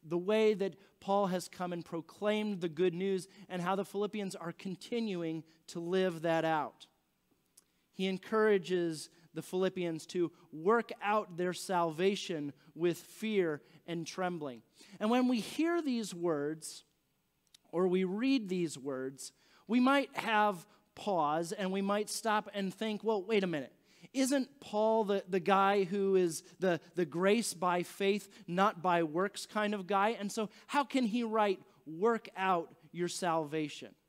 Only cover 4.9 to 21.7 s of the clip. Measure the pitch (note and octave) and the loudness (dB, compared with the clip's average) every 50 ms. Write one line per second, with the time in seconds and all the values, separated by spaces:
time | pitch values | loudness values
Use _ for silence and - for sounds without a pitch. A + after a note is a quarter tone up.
4.9 | B3 A#3+ A3+ A3 F#3+ F3 E3+ D#3+ D#3+ D#3+ D#3 _ _ _ _ - - E3+ E3+ E3+ | -4 -4 -4 -4 -4 -4 -4 -4 -4 -6 -8 _ _ _ _ -12 -10 -8 -6 0
5.9 | F3+ F#3 F#3+ F#3 E3+ D#3+ D#3 E3+ E3 E3 D#3+ D#3+ D#3+ D#3 C#3 A#2 - _ - _ | 2 2 2 2 0 0 0 2 2 2 2 2 2 0 -2 -4 -8 _ -20 _
6.9 | _ _ _ _ _ _ _ _ _ _ _ _ _ - _ _ _ _ _ _ | _ _ _ _ _ _ _ _ _ _ _ _ _ -20 _ _ _ _ _ _
7.9 | _ - F#3 F#3+ F#3+ F#3 - - A3+ A3 G#3+ A3 G#3 G3 E3+ D3+ F3+ F3+ F3 E3+ | _ -4 -2 -2 -2 -4 -6 -2 0 2 4 4 4 2 2 0 0 0 0 0
8.9 | D#3+ D3+ - - _ _ _ - _ D#3 D#3+ - - F#3 F#3+ F#3 F#3 F#3 F3+ E3+ | -2 -6 -10 -14 _ _ _ -14 _ -12 -12 -6 -2 0 0 0 0 -2 -4 -4
9.9 | E3 D#3 - - - F3+ F3 D#3 - _ - - - D3+ D#3+ F#3 A3+ A#3 A3 - | -4 -6 -8 -6 -2 -2 -2 -2 -4 _ -20 -18 -16 -4 0 2 2 2 2 -2
10.9 | A3+ - F3 G3+ G#3 G#3+ G#3 F3+ F3 E3 F3+ F3+ F3 - - - F#3+ F3 E3+ E3 | -10 -8 -2 0 0 0 -2 -4 -6 -4 -4 -2 -2 -4 -6 -2 0 0 0 0
11.9 | D#3 D3+ F3+ G3 G#3 F#3 - - F3+ D#3 D3 C#3+ C#3 _ _ - _ D#3 E3 F3 | 0 2 2 2 2 0 -4 -6 -6 -4 -4 -6 -8 _ _ -20 _ -2 0 0
12.9 | E3 - - - - - G#3+ A3 G#3+ G3+ F3+ E3 D3+ D3 - _ - - _ - | 0 0 -6 -20 -14 -6 -4 0 2 2 2 2 0 -4 -8 _ -20 -20 _ -8
13.9 | E3+ E3+ E3 - - - F#3 F3+ F3+ E3 D3 C#3 B2+ A2+ - _ _ _ - - | -6 -6 -6 -8 -6 -4 -4 -4 -2 -4 -8 -8 -10 -12 -16 _ _ _ -20 -20
14.9 | - - G3+ G#3+ A#3 B3+ B3+ B3 B3+ A#3 F#3+ - - - D#4 E4 E4+ E4+ D#4+ C#4+ | -12 -4 0 2 4 4 4 4 2 0 -2 -4 -2 0 0 2 2 0 0 0
15.9 | B3 A#3 A3+ F3+ - F3 E3+ F3 D#3+ D3 C#3+ D3 D#3 D#3 D#3 - - - - _ | -2 -2 -2 -4 -6 -2 0 0 0 2 0 -2 -4 -6 -8 -14 -14 -14 -20 _
16.9 | _ _ _ _ _ _ _ _ _ _ _ _ _ - _ _ - E3 F#3 F#3 | _ _ _ _ _ _ _ _ _ _ _ _ _ -20 _ _ 0 0 2 4
17.9 | F3+ F#3 F#3+ F#3 F#3 G#3 A#3+ C4+ C4+ C4+ G#3+ F#3 F#3 F3+ F3 D#3 - C#3+ B2 C#3+ | 4 2 2 0 -2 -2 2 2 2 2 2 0 -2 0 0 -2 -4 -6 -6 -6
18.9 | C#3 C3 C3 C3 C3+ C3+ - - _ _ _ _ _ _ _ - G#3 B3 B3 C4 | -4 -4 -4 -6 -6 -8 -14 -16 _ _ _ _ _ _ _ 0 2 4 4 6
19.9 | C#4 C#4+ C#4 - - - - - A3 G#3+ G#3+ G#3 G3+ E3 D#3 _ _ _ _ _ | 4 4 2 0 -4 -4 -2 2 4 4 4 4 2 -2 -8 _ _ _ _ _
20.9 | _ - - G#3+ G3 E3+ D3+ C#3+ D3+ E3 E3+ E3 G3+ G#3 G3 F#3 | _ -8 -4 -2 0 2 2 2 2 0 -2 -4 -4 -4 -4 -2